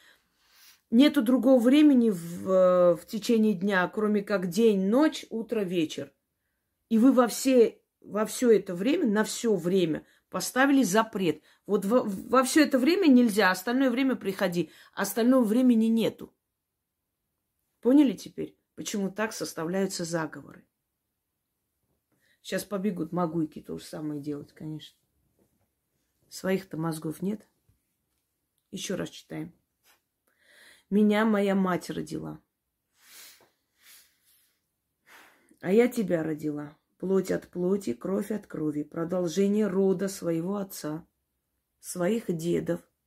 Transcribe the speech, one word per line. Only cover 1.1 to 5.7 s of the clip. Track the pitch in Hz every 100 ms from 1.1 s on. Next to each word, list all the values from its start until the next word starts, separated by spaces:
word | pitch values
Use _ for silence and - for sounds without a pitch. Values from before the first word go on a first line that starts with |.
| 277
другого | 226 254 233 262
времени | 233 294 302 254 233
в, | 175 165 175 196
э, | 190 180 180 175
в | 170 -
течение | 220 - 226 214
дня, | 185 196 190 180
кроме | 220 214 208
как | 202 196 180
день, | 170 226 196 190
ночь, | 247 311 - -
утро, | 226 214 226
вечер. | 185